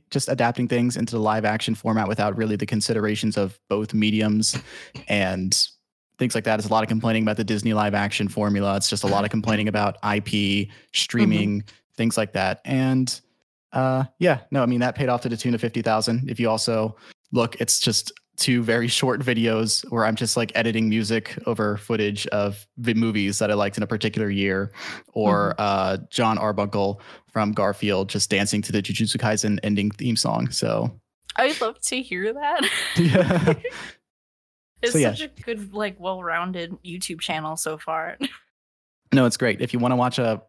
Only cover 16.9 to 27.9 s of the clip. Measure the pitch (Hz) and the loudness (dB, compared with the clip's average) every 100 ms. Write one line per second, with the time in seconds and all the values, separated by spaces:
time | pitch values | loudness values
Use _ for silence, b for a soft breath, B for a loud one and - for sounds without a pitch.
16.9 | - B - _ 120 113 - 117 - - | -4 B -20 _ 0 0 -2 0 2 2
17.9 | 107 - - _ - - 123 113 117 120 | 0 -4 -12 _ -4 2 2 2 2 2
18.9 | - 131 135 127 117 113 110 110 - - | 2 2 0 0 2 2 2 2 -2 -2
19.9 | 117 110 110 117 123 113 110 113 110 110 | 2 2 2 0 0 0 0 0 2 2
20.9 | 110 104 113 - - - 113 104 104 - | 2 2 -2 -2 -6 -4 0 -2 -2 -2
21.9 | 113 104 101 - 104 101 101 - - 120 | 0 0 0 -2 -2 -2 -4 -14 -4 0
22.9 | 113 113 104 98 98 104 104 98 107 101 | 2 2 2 0 0 0 2 0 -2 -4
23.9 | 107 110 110 104 98 98 95 101 B B | -2 -2 -2 -2 0 0 0 -4 B B
24.9 | B B - 104 104 101 - 104 98 95 | B B 0 2 4 2 0 0 2 0
25.9 | 95 - - 113 110 107 101 101 104 98 | -2 -4 0 2 2 0 0 0 0 0
26.9 | 98 B B _ 110 104 107 98 101 104 | -2 B B _ -2 0 2 0 0 0